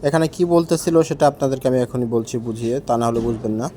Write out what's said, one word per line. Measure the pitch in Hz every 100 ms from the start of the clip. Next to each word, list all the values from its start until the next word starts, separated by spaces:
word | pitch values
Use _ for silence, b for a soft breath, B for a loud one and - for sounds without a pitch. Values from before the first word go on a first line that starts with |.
এখানে | 147 160 160
কি | - 175
বলতেছিল | 170 165 165 - 165 160
সেটা | 151 147
আপনাদেরকে | 135 139 131 131
আমি | 127
এখনই | 120 127 120 117
বলছি | 113 123 117
বুঝিয়ে, | 113 117 131 -
তা | 117
না | 117
হলে | 113 117
বুঝবেন | 113 113 110
না। | 135